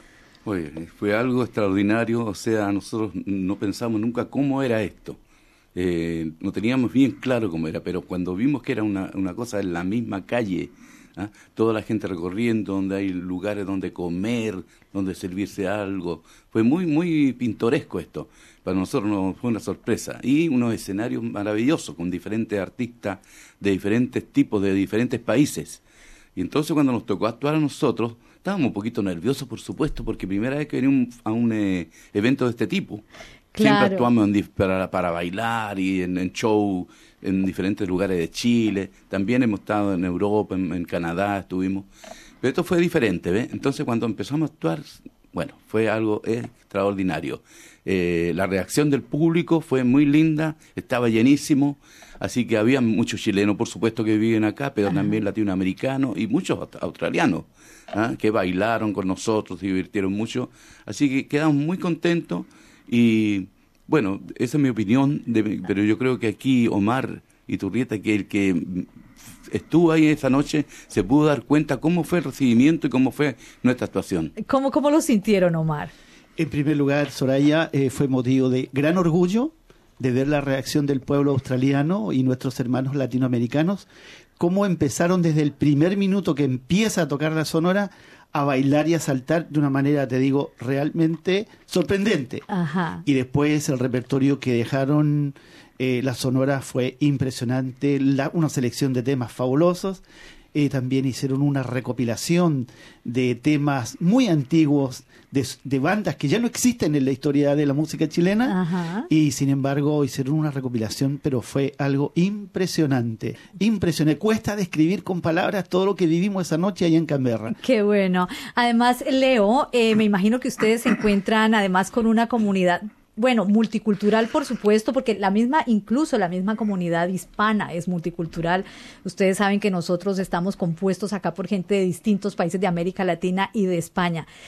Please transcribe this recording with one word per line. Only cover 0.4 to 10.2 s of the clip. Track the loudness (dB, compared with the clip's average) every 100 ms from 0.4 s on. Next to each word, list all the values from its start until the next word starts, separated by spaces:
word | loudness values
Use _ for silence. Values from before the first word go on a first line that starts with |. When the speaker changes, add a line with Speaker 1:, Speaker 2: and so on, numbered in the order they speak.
Speaker 1:
Oye, | -6 -4 -4 -10 -14 -4
fue | 0
algo | 0 2 0
extraordinario, | 0 0 0 2 2 2 0 -2
o | -2
sea, | -4 -2 0 0
nosotros | -2 -4 -6 -6
no | -6 -4 -4 -2
pensamos | -4 -6 -4 -4 -2
nunca | -2 -4
cómo | -4 -2 -2 0
era | 0 -2
esto. | -2 -8 -16 -18 _ _ _ _ _ -4
Eh, | -2 -2 -2 -4 -6 -8
no | -8
teníamos | -4 -2 0 0
bien | 2 2
claro | 0 -2 -2 -2
cómo | -2 -4
era, | -6
pero | -6 -6
cuando | -6 -6 -4
vimos | -2 -2 -2
que | -4
era | -4
una, | -2 -4 -6
una | -6 -6
cosa | -6 -6 -4
en | -4
la | -4
misma | -4 -4 -4 -8